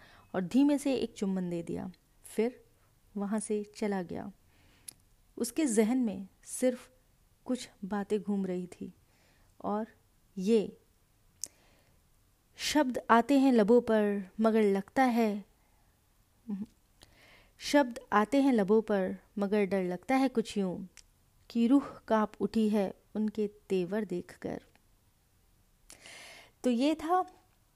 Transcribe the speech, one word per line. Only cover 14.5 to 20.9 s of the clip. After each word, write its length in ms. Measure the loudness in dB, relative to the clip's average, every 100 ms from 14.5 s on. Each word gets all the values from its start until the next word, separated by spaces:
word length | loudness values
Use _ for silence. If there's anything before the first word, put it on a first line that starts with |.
| 4
लगता 400 | 2 2 -2 0
है, 420 | 2 2 0 -2 -8 _ _ _ _ _ _ _ _ _ -10 -10 -10 _ _ _ -20 _ -20 -20 _ -16
शब्द 420 | 0 2 2 -2 -2
आते 300 | 0 2 2
हैं 100 | 4
लबों 300 | 4 4 2
पर 360 | 2 0 -2 -6 -10 -6
मगर 260 | -2 0
डर 180 | 0 0
लगता 320 | -2 -4 -2
है 140 | 0 0
कुछ 300 | 0 -4 -2
यूं 280 | -4 -6 -12